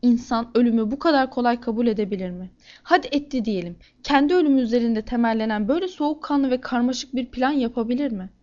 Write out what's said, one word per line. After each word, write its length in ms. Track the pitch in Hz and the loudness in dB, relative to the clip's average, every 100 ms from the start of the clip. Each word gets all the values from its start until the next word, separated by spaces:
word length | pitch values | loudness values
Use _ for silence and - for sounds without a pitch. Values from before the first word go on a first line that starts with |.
İnsan 460 | 247 233 - 226 233 233 | 2 2 0 -4 0 2
ölümü 360 | 240 226 214 | 4 2 0
bu 80 | 277 | 0
kadar 300 | 339 294 262 | 2 2 2
kolay 300 | 254 240 240 | 0 0 0
kabul 280 | 240 220 240 | -2 0 0
edebilir 420 | 214 202 196 185 | 0 -4 -4 -6
mi? 220 | 180 185 _ - - | -10 -14 _ -20 -20
Hadi 240 | - 349 - | 0 0 2
etti 340 | 285 285 262 220 | -4 -2 -4 -2
diyelim. 320 | 196 175 175 - _ | -4 -4 -12 -20 _
Kendi 320 | - 285 285 359 | 0 2 4 4
ölümü 260 | 302 269 | 4 2
üzerinde 400 | 240 240 233 220 | 2 0 2 -2
temellenen 680 | 220 247 233 226 220 214 208 | -2 0 0 0 -2 -2 0
böyle 200 | 311 370 | 0 -2
soğukkanlı 640 | - 294 302 - 285 269 | -2 -4 -4 -2 0 0
ve 100 | 254 | -2
karmaşık 540 | - 247 247 254 - 262 | -2 0 0 -2 -6 -6
bir 100 | 254 | -6
plan 260 | 247 254 | -2 0
yapabilir 600 | 294 233 240 226 247 285 | 0 -2 -4 -2 -2 -2
mi? 180 | 208 185 _ | -6 -10 _